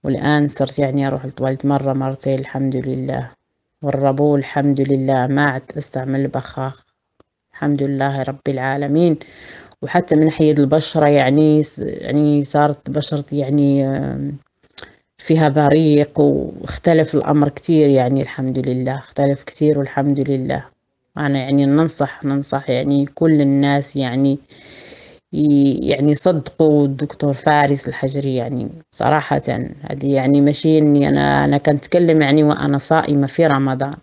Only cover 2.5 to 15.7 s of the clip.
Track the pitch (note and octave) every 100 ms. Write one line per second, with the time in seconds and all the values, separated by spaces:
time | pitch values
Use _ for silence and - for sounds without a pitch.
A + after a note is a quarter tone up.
2.5 | C3+ C3+ B2+ C3 C3 C3 B2+ B2 _ _
3.5 | _ _ _ D3 C3+ C#3 C#3 D3 C#3+ C3+
4.5 | C#3+ C#3+ C#3 C3+ C3+ C3+ C3 B2+ C#3 D3
5.5 | C3 - D3+ - C3 C3 C3+ C3+ C3 -
6.5 | - C3 C3+ _ _ _ _ _ _ _
7.5 | - D3 C#3+ C#3 C#3 C#3 C#3 C3 C#3 -
8.5 | C3+ C3 C#3 C#3+ D3+ F3 D3+ - - -
9.5 | - - _ C#3 F3+ F3+ D#3 D#3 - D#3
10.5 | D3 C#3 D#3 - D#3+ D3 C#3+ C3 C#3+ D#3
11.5 | D3+ D3 - - - - C#3+ D3+ D3 C#3
12.5 | D3 D3 C#3+ - C#3+ C#3+ D3 C#3+ C#3+ C3+
13.5 | D3 C#3 C#3 C3+ C#3 C#3 C3 C#3 C#3+ _
14.5 | _ _ - - _ _ _ - D#3+ D3+
15.5 | C#3+ C#3+